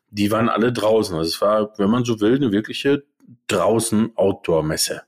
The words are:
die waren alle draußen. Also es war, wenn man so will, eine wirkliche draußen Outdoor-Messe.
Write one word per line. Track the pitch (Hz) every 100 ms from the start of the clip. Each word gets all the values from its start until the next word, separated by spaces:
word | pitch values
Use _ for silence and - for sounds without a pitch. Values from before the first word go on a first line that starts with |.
| _
die | 101 101
waren | 107 117
alle | - 117
draußen. | 120 107 110 107 80
Also | 82
es | -
war, | 101 107 104 -
wenn | 98
man | 120 120
so | 110
will, | 104 131
eine | 135
wirkliche | 98 110 - 139 143 - _ _ - -
draußen | 98 87 113 107 107 113 -
Outdoor-Messe. | 95 95 - 82 78 78 - 71